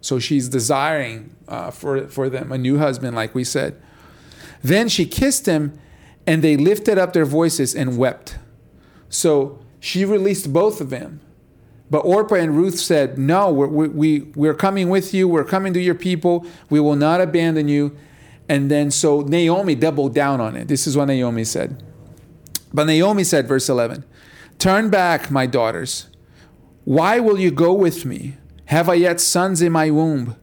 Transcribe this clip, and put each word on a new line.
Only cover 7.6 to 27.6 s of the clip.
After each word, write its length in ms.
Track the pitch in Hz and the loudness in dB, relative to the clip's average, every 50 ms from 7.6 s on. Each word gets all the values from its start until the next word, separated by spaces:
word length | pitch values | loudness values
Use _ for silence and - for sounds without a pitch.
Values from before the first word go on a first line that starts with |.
| 139 123 - | -2 -2 -2
and 220 | - 139 127 123 120 | -4 -4 -4 0 0
wept. 400 | 127 127 123 - - - - - - - - - _ - _ - _ _ _ - _ - | 0 0 -2 -4 -16 -16 -16 -16 -18 -18 -20 -20 _ -20 _ -20 _ _ _ -20 _ -10
So 480 | - - - 170 151 143 135 139 139 - - - - - | -8 -2 0 2 2 2 0 -2 -6 -16 -20 -20 -20 -16
she 260 | - - - 180 196 | -14 -6 -2 -2 0
released 460 | 196 214 208 190 202 196 196 - 143 | 0 0 0 2 0 -2 -2 -4 -2
both 280 | 135 170 190 214 214 - | 0 2 2 2 0 -4
of 80 | 160 131 | -8 -8
them. 300 | 135 - - - 156 151 - - - _ _ _ _ _ _ _ _ - _ - | -8 -10 -10 -14 -16 -20 -20 -20 -20 _ _ _ _ _ _ _ _ -20 _ -4
But 100 | 143 151 | -2 -2
Orpah 360 | - 175 180 208 214 214 214 | 2 2 2 2 2 2 2
and 200 | 185 170 160 147 | 2 2 2 2
Ruth 220 | 151 175 196 170 170 | 2 2 0 0 -4
said, 380 | - - 175 151 139 127 131 131 | -2 0 2 2 2 0 -2 -2
"No, 340 | 135 139 165 190 202 190 | 0 2 2 2 2 2
we're, 160 | 160 135 139 143 | 2 2 0 0
we, 200 | 156 151 156 151 | 0 0 -2 -2
we, 320 | - 147 151 156 151 147 135 - - | 0 0 2 2 2 0 -2 -6 -4
we're 200 | 147 147 156 147 | 0 0 0 2
coming 340 | 151 - 196 196 196 185 175 | 2 0 0 0 0 0 2
with 240 | 185 196 185 190 | 0 0 0 0
you. 160 | - 190 185 180 | 0 0 2 2
We're 160 | 170 160 156 | 2 0 0
coming 300 | 160 190 190 190 196 180 | 0 -2 -2 -2 -2 -2
to 60 | 180 | 0
your 140 | 180 180 170 | 0 0 -2
people. 520 | 175 - 180 180 165 156 180 175 175 170 - - - - _ | -2 -2 -4 -2 0 0 0 0 0 -4 -10 -20 -20 -6 _
We 100 | 151 151 | 0 2
will 160 | 147 147 147 | 2 2 2
not 240 | 143 147 156 165 175 | 2 2 2 2 2
abandon 480 | 185 165 151 170 165 165 160 156 151 147 | 0 2 2 0 2 2 0 0 0 0
you." 260 | 147 143 143 143 143 - - - - - - - - - - - | 0 0 0 -2 -6 -10 -20 -20 -20 -20 -20 -20 -20 -20 -4 -2
And 220 | 147 139 139 139 | -2 0 2 2
then 200 | 147 147 147 143 | 2 2 2 0
so 300 | 139 - - 156 143 147 | -2 0 2 2 2 2
Naomi 540 | 143 143 151 170 170 165 170 190 202 190 151 | 0 0 0 2 2 2 2 2 0 -2 0
doubled 400 | 120 135 160 147 139 139 139 123 | 0 0 0 0 0 -2 0 0
down 260 | 147 147 139 139 131 | 0 0 0 0 -2
on 160 | 113 110 - | -2 -4 -6
it. 100 | 120 117 | -8 -6
This 200 | 131 135 131 - | -4 -4 -4 -2
is 100 | 165 131 | -2 0
what 80 | 147 143 | 0 0
Naomi 380 | 139 135 127 127 120 117 113 113 | 0 0 0 -2 -2 -2 -4 -4
said. 380 | 110 - - - - 143 - - - - - - - - - - - - - - - - - - - | -4 -4 -4 -6 -6 -8 -12 -16 -20 -20 -20 -20 -20 -20 -20 -20 -20 -20 -20 -20 -14 -14 -14 -14 -6
But 120 | - 147 151 | -2 -2 0
Naomi 380 | 156 156 156 175 202 214 196 | 2 4 4 4 2 2 0
said, 240 | 185 - - 151 127 | 0 2 2 0 2
verse 220 | 113 135 131 131 - | 2 0 -2 0 0
eleven, 340 | 135 123 117 117 127 135 135 - - - - - - - - - - _ | 0 0 0 -2 -4 -10 -14 -18 -20 -20 -20 -20 -20 -20 -20 -20 -10 _
"Turn 300 | - 190 190 202 220 214 | 0 2 2 2 2 2
back, 420 | 190 196 180 175 165 151 - - | 2 2 2 2 0 0 -2 -2
my 140 | 139 135 131 | 0 0 0
daughters. 640 | 127 123 127 117 110 113 85 127 127 - - - - - _ - _ - - - - _ _ - _ _ _ _ | 0 0 0 0 0 -2 -4 -6 -8 -8 -10 -12 -16 -20 _ -20 _ -20 -20 -20 -20 _ _ -20 _ _ _ _
Why 360 | - 131 151 165 190 220 247 | 0 2 2 4 4 2 2
will 180 | 240 220 208 196 | 4 2 2 2
you 120 | 185 180 | 2 0
go 220 | 143 135 | 2 2